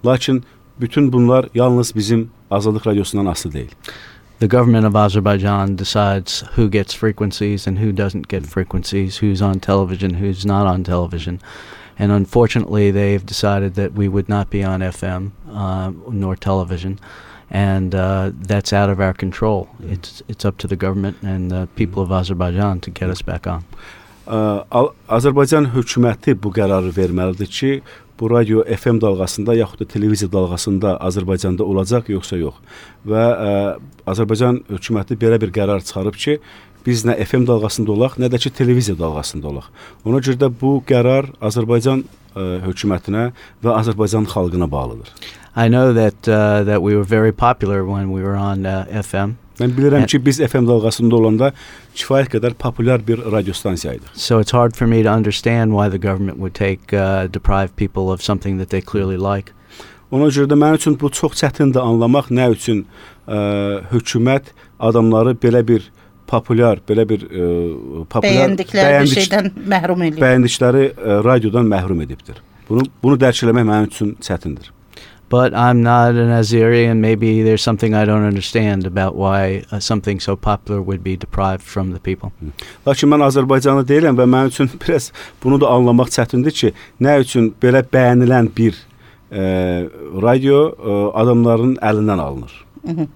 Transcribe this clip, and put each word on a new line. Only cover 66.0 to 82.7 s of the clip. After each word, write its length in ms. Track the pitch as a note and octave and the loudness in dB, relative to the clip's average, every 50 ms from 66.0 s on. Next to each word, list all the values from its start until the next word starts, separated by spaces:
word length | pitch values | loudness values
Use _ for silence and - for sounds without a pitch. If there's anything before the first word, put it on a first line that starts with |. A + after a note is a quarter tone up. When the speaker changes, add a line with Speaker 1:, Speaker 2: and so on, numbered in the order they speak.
| - - _ _ _ - | -20 -20 _ _ _ -2
Speaker 1:
populyar, 480 | - A2+ A2 - A#2+ A2+ A#2+ A#2 G#2 - - | -2 -2 0 0 2 4 4 4 2 0 -2
belə 220 | - G#2+ A2 A2+ G#2 | -2 0 0 2 2
bir, 180 | A2 G2 - | 0 -4 -4
ə, 800 | - - F2+ F2 F2 F2 F2 F2 E2+ D#2+ B1+ A1 C2 C#2+ E2 D#2+ | -10 -6 -4 -2 0 0 0 -2 -4 -6 -8 -12 -12 -12 -12 -12
populyar 400 | - - A#2+ - G3+ - - - | -4 -4 0 0 2 2 4 2
Speaker 3:
Bəyəndikləri 260 | F#3 G3 F#3 F#3 - - | 2 0 -2 -4 -2 0
bir 240 | G3+ F#3+ C#3+ C#3+ | 2 4 4 4
Speaker 1:
bəyəndik-, 220 | C#3+ C#3 D3 C3 G3+ | 4 4 4 2 2
Speaker 3:
şeydən 360 | F#3+ F3+ F#3+ G#3 F#3 - - - - | 0 2 0 0 0 -2 -6 -8 -4
məhrum 360 | G3 G3+ F3+ E3 F3 F3+ F3+ F3 | 0 0 0 0 0 -2 0 0
eləyir. 160 | E3 D3+ D#3+ C#3 | -2 0 2 2
Speaker 1:
bəyəndikləri, 640 | B2+ B2+ B2+ B2 A#2+ - - C3 B2 B2 C3+ C3+ C3+ - | 4 4 4 4 2 2 2 2 2 4 4 2 2 0
ə, 280 | - F#2+ A2 G2+ G#2 G#2+ | -4 -2 0 0 2 4
radiodan 400 | A#2+ C3 B2 A2 G#2+ G2 A#2+ A#2+ | 4 2 4 2 2 2 2 2
məhrum 340 | A2 G#2 F#2+ F#2 F#2+ F#2+ E2 D#2 | 2 2 0 0 -2 -2 -4 -4
edibdir. 320 | C2 C2+ - - - A2+ - - _ _ - - - | -6 -10 -16 -16 -20 -20 -20 -20 _ _ -20 -8 -2
Bunu, 180 | G#2+ A#2+ C3+ C3+ _ _ - | 0 0 0 -2 _ _ 2
bunu 160 | B2+ C#3+ B2 | 2 4 4
dərk 240 | C3+ B2+ A#2 - A#2+ | 4 2 2 2 2
eləmək 240 | A#2 A2+ B2 A#2 G#2+ G#2+ | 2 2 4 2 2 2
mənim 160 | G#2+ G#2+ G#2 | 2 0 0
üçün 240 | - - A2 G#2 G#2 | -2 -4 -6 -6 -6
çətindir. 560 | - - - F#2+ E2 - E2 C#2 - - - - _ _ _ - - - - - - - _ | -8 -8 -8 -8 -6 -6 -10 -12 -12 -14 -20 -20 _ _ _ -20 -20 -20 -20 -20 -20 -6 _
Speaker 2:
But 220 | - B2 B2+ B2+ - | 2 2 2 2 2
I'm 280 | A2 A#2+ B2 B2 A#2+ | 2 2 4 4 4
not 340 | A#2 A#2 A#2+ B2 A#2+ A#2+ A#2+ | 4 4 4 4 4 4 4
an 140 | A#2+ A#2 A#2 | 2 2 2
Azeri, 580 | A#2+ A#2 A2 G#2 A#2 A2+ A2+ A#2 A#2+ A#2+ A#2 | 2 2 2 2 4 4 4 4 4 4 4
and 120 | A#2 A2+ A2 | 4 2 2
maybe 400 | A2 A2 A2+ G#2 A2+ A2+ A2 A2 | 2 2 2 2 2 2 2 2
there's 200 | A2 A2 A2 G#2+ | 4 2 2 2
something 320 | - B2 A2+ G2+ - A2+ G#2+ | 2 -2 -2 0 0 0 2
I 80 | G#2+ G#2+ | 2 2
don't 220 | G#2 G#2+ G#2+ G#2 | 2 2 2 2
understand 580 | G#2 G2+ G2 F#2 - - A#2 A2 G#2 G2+ F#2+ F#2 | 0 0 -2 -4 -4 -2 0 0 0 0 -2 -2
about 300 | F#2 F2 G2 F#2+ F#2+ - | -4 -2 -2 -2 -2 -2
why, 480 | - G2 F#2+ G2 G2 F#2+ F#2+ F#2+ F#2+ - _ | -2 0 0 0 0 0 -2 -2 -6 -8 _
uh, 80 | - G2+ | -10 -8
something 400 | - - A2+ G#2 - G#2+ G2+ F2+ | -4 -2 -4 -2 -2 -4 -4 -4
so 160 | - - G2 | -4 -4 -6
popular 460 | F#2+ - G#2+ G#2 G2+ _ - G#2 G2+ | -4 -2 -2 -2 -2 _ -6 -6 -4
would 240 | F#2+ F#2 G2 F#2 F2+ | -4 -4 -6 -6 -4
be 100 | F#2+ F#2 | -6 -6
deprived 460 | F2+ - - - - G2 F#2+ F#2+ F#2+ | -6 -8 -8 -4 -2 -2 -2 -2 -4
from 320 | - - - G2+ F#2+ F#2 F2+ | -8 -10 -6 -6 -4 -4 -6
the 60 | F2 | -6
people. 340 | - F#2 F#2+ - - F#2 - - | -6 -6 -6 -6 -8 -14 -12 -12
Speaker 1:
Hı. 100 | E2 D2+ C#2+ - - - | -14 -14 -14 -14 -18 -20